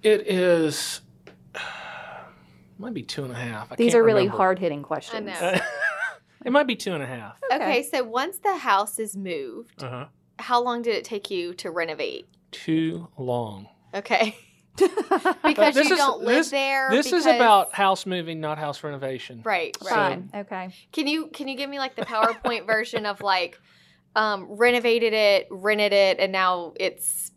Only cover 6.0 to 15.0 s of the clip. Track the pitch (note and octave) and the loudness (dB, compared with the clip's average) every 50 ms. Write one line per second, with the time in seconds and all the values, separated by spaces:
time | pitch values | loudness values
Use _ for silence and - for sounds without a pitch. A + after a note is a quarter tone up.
6 | - - - - _ _ _ _ - B3 B3+ C#4+ D4 B3+ A3+ - - G3+ F3+ D3+ | -6 -8 -8 -12 _ _ _ _ -6 2 2 2 4 2 -2 -4 -4 -6 -4 -4
7 | C#3 B2 C3 A#2+ A2 G2+ - _ - C5 F4 D4 D4 - C4+ - C#4 - - C4+ | -6 -6 -8 -10 -12 -16 -14 _ -4 -2 -2 0 0 0 0 0 0 -2 -4 -4
8 | B3 A3 A3 B3 C#4 F4+ G4 - - G4+ F#4+ D#4 B3+ B3 G3+ F#3+ G#3 A3 - - | -4 -2 -2 -4 -4 -4 -8 -4 -4 -2 -2 -2 0 2 2 2 2 -2 -6 -8
9 | A3 G#3 - G3 G3 F#3 E3+ C#3+ C3+ B2 A2+ - A#3 _ _ - C#3 B2 B2+ B2 | -8 -8 -8 -8 -6 -6 -6 -6 -6 -8 -12 -14 -16 _ _ -12 -12 -10 -10 -10
10 | C#3+ - _ _ _ _ _ - G#3+ - B3 A#3+ A#3+ B3 A#3+ A#3+ A#3 A#3+ G#3+ F3+ | -12 -14 _ _ _ _ _ -16 -4 0 2 2 2 0 -4 -2 -2 -2 -2 -2
11 | - - A3+ G3+ G3 - G3+ F3+ E3+ F3 F3 - - F#3 D#3+ F3 E3 E3 D#3 - | -4 -6 -10 -10 -8 -6 -6 -6 -6 -6 -10 -10 -10 -6 -4 -4 -4 -4 -4 -6
12 | C#3 F#2 C2 - - _ _ _ _ _ - - - - D#3+ D#3+ D#3+ D#3+ E3+ E3+ | -6 -6 -6 -10 -14 _ _ _ _ _ -20 -10 -2 0 0 2 0 0 -4 -6
13 | E3+ - _ - C3 B2 B2 A#2+ A#2 G#2+ G#2 G2 G2+ - _ _ _ _ - G3 | -12 -14 _ -8 -4 -2 -2 -2 -2 -6 -10 -14 -16 -20 _ _ _ _ -10 -10
14 | G3+ - A#3 F#3 A3+ G#3+ - - _ _ _ _ _ _ _ - F#4+ F4 F4 A4 | -2 0 2 2 2 0 -2 -10 _ _ _ _ _ _ _ 2 2 2 2 -2